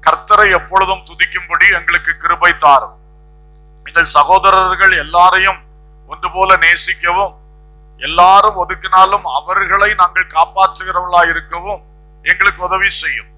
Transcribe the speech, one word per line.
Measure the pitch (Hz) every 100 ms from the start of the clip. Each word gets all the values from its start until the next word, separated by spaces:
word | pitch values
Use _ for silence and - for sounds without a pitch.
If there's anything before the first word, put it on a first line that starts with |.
| -
கர்த்தரை | - - 208 208 180
எப்பொழுதும் | - 185 190 190 -
துதிக்கும்படி | 190 185 185 180 170 190 180
எங்களுக்கு | 170 170 165 160
கிருபை | 165 170 175 170
தாரும். | 156 135 - - _ _ _ _ _ - _ _ -
எங்கள் | 170 165 151
சகோதரர்கள் | 147 190 190 190 185 185 190 180
எல்லாரையும் | 147 175 185 185 190 190 - _ - - -
ஒன்று | 156 180 180
போல | 190 185 165
நேசிக்கவும், | 170 - 185 175 175 196 - - - - - - - 135
எல்லாரும் | 165 180 196 214 185
ஒதுக்கினாலும் | 175 185 185 185 190 202 180 135
அவர்களை | 156 190 190 196 208 208
நாங்கள் | 180 185 180 160
காப்பாற்றுகிறவர்களாய் | 170 190 190 185 185 180 180 175 170
இருக்கவும் | 165 151 170 185 190 _ _ _ - -
எங்களுக்கு | 180 196 190 180
உதவி | 190 196 -
செய்யும். | 160 123 107